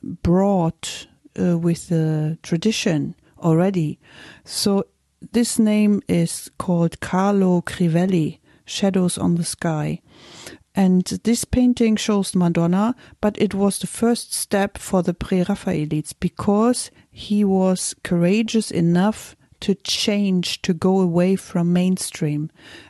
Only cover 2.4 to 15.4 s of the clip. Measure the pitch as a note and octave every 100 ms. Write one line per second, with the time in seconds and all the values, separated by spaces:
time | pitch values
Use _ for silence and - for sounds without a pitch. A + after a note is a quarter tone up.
2.4 | - E3+ G#3+ A3 G#3+ D#3 C#3+ - _ -
3.4 | E3+ D#3+ F#3 F#3+ D3+ - _ - - -
4.4 | - - G#3 G3 - _ _ _ - -
5.4 | A#3+ - G#3+ G#3+ G#3 G3+ - F3 E3 -
6.4 | - - - F3 E3 - - F3+ G3 G3+
7.4 | F#3 F3 - - F3 D#3+ F#3 F#3 D3+ -
8.4 | _ _ - - G3 F#3 F3+ - F3+ E3+
9.4 | E3+ - E3+ D#3 D3+ D#3+ _ - - -
10.4 | - - _ - F#3+ F#3 F3+ F#3 G#3+ A#3
11.4 | - - B3 A#3+ A#3 G#3+ - G#3 F#3+ F#3
12.4 | F3 E3+ E3+ F3+ A3 B3+ - - G#3 G#3
13.4 | G#3 G3 G3+ - - - A3+ A#3+ - -
14.4 | - G3+ G3 - - F#3+ F3 E3+ - F#3+